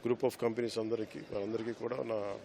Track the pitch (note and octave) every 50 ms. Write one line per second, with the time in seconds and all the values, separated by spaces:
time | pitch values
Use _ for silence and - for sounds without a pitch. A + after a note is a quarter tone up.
0 | - A#2 B2 A2+ C#3 B2 - - A#2 A#2 A2+ A#2 A#2+ A2+ - A2+ A2 A2 A#2 A2
1 | G#2+ - - D3 E3 - - G2+ G2 G#2+ A2+ A2 A2 A#2+ A2+ - A#2 A#2 B2 C3+
2 | B2+ A#2 A2+ G#2+ G2+ G2+ G2+ G#2 -